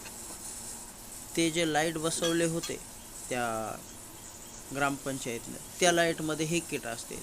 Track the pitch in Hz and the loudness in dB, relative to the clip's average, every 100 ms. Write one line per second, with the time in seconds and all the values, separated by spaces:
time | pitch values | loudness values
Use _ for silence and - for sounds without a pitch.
0 | - - - - - - - - - - | -8 -10 -10 -10 -8 -8 -8 -10 -10 -12
1 | - - - - 165 160 165 151 160 160 | -12 -12 -4 2 4 4 4 4 4 2
2 | 160 165 170 165 170 165 - 127 - - | 2 2 4 4 4 2 -2 -4 -6 -12
3 | - - - 127 120 113 107 - - - | -12 -10 -4 0 0 0 -2 -6 -10 -12
4 | - - - - - - - 135 139 139 | -14 -14 -14 -14 -12 -12 -6 2 2 2
5 | 139 135 131 117 123 123 - - 175 170 | -2 -4 -2 -4 -6 -10 -8 4 6 8
6 | 170 160 156 151 156 170 165 143 117 113 | 6 4 0 0 2 2 2 -2 -2 -4
7 | - 117 | -6 -8